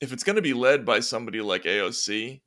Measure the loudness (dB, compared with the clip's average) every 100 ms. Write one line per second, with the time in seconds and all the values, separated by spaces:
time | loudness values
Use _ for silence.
0 | -8 -6 -2 0 2 2 4 4 4 2
1 | 2 -4 -6 -6 -2 -2 0 0 0 -2
2 | -4 -4 -4 -10